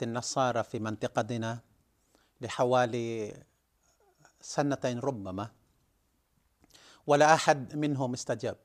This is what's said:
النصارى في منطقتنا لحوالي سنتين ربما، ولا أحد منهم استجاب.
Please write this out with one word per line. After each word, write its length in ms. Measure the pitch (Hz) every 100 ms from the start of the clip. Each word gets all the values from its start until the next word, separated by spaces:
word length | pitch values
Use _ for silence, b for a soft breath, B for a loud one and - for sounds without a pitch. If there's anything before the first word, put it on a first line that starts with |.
النصارى 600 | 120 117 - - 127 117
في 160 | 107 120
منطقتنا 800 | 107 107 123 - 107 120 113 117 - _ _ _ _ _ _ -
لحوالي 920 | 120 - 127 127 120 120 117 113 104 - - _ _ _ _ _ _ _ _ _
سنتين 580 | - - 143 135 131 120
ربما، 500 | 131 120 95 92 110 - _ _ _ _ _ _ _ _ _ _ _ b b b b
ولا 280 | 143 151
أحد 420 | 160 - 147 123 151
منهم 360 | 151 135 131
استجاب. 440 | 123 - 117 113 92